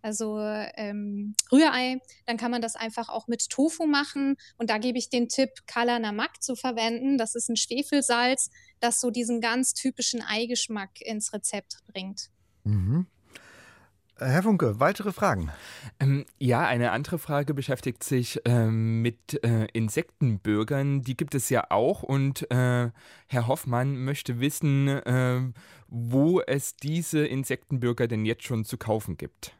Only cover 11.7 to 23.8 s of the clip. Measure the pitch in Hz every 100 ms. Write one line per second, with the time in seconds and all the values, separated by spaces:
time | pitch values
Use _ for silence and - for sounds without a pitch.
11.7 | - - 196 185 196 - _ _ _ 104
12.7 | 104 92 156 185 _ _ - - - -
13.7 | - _ _ _ - 127 151 208 196 131
14.7 | 104 147 202 202 - 196 101 76 76 -
15.7 | - - _ 135 139 - _ 127 120 156
16.7 | 120 120 110 147 170 - 143 143 139 131
17.7 | 135 - 117 - 131 120 - 117 120 113
18.7 | 113 113 113 117 117 - 147 117 113 110
19.7 | 113 110 - - _ 135 101 107 104 110
20.7 | 139 139 139 123 127 151 139 - 120 -
21.7 | 101 127 208 - 135 139 135 156 123 123
22.7 | 123 120 - - - _ 127 117 147 -
23.7 | 120